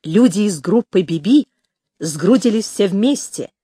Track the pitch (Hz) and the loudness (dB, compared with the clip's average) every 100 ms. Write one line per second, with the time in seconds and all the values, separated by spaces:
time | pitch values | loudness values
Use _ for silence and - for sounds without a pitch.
0 | 156 180 247 180 208 160 170 220 - 190 | 0 2 2 2 -2 -4 0 -2 0 -2
1 | 160 165 160 285 - _ _ _ _ _ | -2 -4 2 2 2 _ _ _ _ _
2 | 160 147 175 247 240 220 - - 202 196 | -10 -2 2 2 2 -2 -4 -2 -2 0
3 | 240 285 - - - _ | 0 -2 -6 -14 -14 _